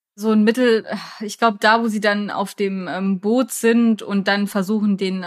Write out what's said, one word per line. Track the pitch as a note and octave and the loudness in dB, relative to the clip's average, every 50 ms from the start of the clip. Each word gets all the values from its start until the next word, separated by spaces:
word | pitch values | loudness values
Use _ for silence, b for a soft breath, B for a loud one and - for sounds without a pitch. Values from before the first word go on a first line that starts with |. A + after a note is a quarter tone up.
| _ _ _ | _ _ _
so | G3+ G#3 A3 | -4 0 2
ein | A3 G#3+ G#3 | 4 4 4
Mittel, | A3 A#3 B3+ B3+ A#3+ A3+ A3 - - A3 G3 B B B B | 4 4 4 4 2 2 2 0 -4 -8 -10 B B B B
ich | A3+ G#3 - - | -10 -10 -4 0
glaub, | A#3 A#3 G#3+ G#3 | 0 0 0 2
da, | - G#3+ A3 A#3 A#3 | 2 2 4 4 2
wo | A3+ | 0
sie | G#3 A3 | -2 0
dann | G#3 G#3 G3+ G#3 G#3 G3 | 0 0 0 0 -2 -4
auf | - - G#3 F#3 - | -4 -4 -6 -6 -4
dem, | - G3+ G3 G3 F#3+ F3+ D#3 | -4 -4 -4 -2 -4 -6 -6
ähm, | D3+ F#3 G3 G3 G3 F3+ | -6 -4 -2 -2 -2 -2
Boot | F#3+ G#3 A3+ B3+ B3+ - | 0 0 2 2 0 -2
sind | - - - A3+ A#3 A#3 A#3 A3+ A3 G3+ - | -4 -2 0 2 4 4 4 2 2 0 -2
und | - G3+ G3 F#3 | -2 -2 -2 0
dann | G3 G3 G3+ G3+ | 0 0 0 0
versuchen, | G3 - G#3 F#3 F3+ A3 G#3+ G#3 G#3 G3 | -2 -2 -2 -2 0 0 0 0 0 0
den | F#3 G3 F#3 F#3+ F#3+ F3+ | 0 -2 -4 -4 -6 -8